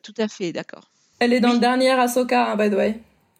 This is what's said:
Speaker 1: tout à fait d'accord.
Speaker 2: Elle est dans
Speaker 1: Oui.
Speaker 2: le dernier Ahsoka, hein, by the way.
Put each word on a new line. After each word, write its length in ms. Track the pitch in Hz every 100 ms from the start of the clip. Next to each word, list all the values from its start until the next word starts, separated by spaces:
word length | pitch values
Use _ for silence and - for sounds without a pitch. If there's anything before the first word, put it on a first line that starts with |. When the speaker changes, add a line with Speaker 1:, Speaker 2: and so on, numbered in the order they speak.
Speaker 1:
tout 120 | - 208
à 100 | 214
fait 240 | - 175
d'accord. 380 | 156 - - - _ _ -
Speaker 2:
Elle 120 | 240
est 80 | 247
dans 80 | 240
Speaker 1:
Oui. 60 |
Speaker 2:
le 60 | 240
dernier 300 | 240 254 262
Ahsoka, 600 | 262 240 254 247 247 226
hein, 40 | 214
by 140 | 208
the 40 |
way. 260 | 196 208 226 - _ _